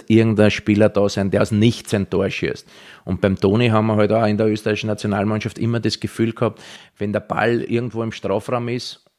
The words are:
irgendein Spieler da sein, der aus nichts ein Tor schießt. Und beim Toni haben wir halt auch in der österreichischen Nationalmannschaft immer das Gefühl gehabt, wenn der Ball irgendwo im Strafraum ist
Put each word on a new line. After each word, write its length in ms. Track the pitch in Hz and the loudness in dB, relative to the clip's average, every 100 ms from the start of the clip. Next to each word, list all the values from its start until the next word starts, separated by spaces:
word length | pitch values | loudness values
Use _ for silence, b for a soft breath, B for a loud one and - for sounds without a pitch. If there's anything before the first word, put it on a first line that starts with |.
| - | 2
irgendein 440 | 113 113 104 104 | 4 4 4 2
Spieler 380 | - - 104 107 | 2 2 4 4
da 180 | 101 101 | 4 0
sein, 220 | 104 98 | 0 0
der 120 | 101 | 0
aus 100 | 107 | 2
nichts 420 | 107 117 - - | 4 2 2 -2
ein 160 | 104 95 | -2 0
Tor 200 | 92 98 | -2 -2
schießt. 380 | - 73 - B B B B | -2 -6 -6 B B B B
Und 180 | - 92 | -8 -2
beim 160 | 101 95 | 0 2
Toni 320 | 98 107 120 | 2 4 2
haben 180 | 110 110 | 2 2
wir 80 | |
halt 160 | 107 104 | 2 2
auch 140 | 110 | 2
in 120 | 107 104 | 2 2
der 100 | 110 | 0
österreichischen 400 | 107 107 107 107 | 0 -2 -2 -4
Nationalmannschaft 720 | 104 107 101 104 107 107 - | -4 -2 -2 -2 -2 -4 -4
immer 200 | 117 117 | -2 -2
das 200 | 110 - | -2 -4
Gefühl 340 | 110 - 113 | -6 -2 -2
gehabt, 280 | 113 113 - B B B - | 0 -4 -4 B B B -8
wenn 160 | 104 | -4
der 60 | 104 | -4
Ball 400 | - 110 113 120 | -4 -2 0 0
irgendwo 400 | - 117 120 113 | -2 -4 -4 -6
im 100 | 113 | -6
Strafraum 580 | - 95 104 - 120 120 | -6 -4 -4 -2 -6 -4
ist 360 | 123 - - _ | -6 -8 -16 _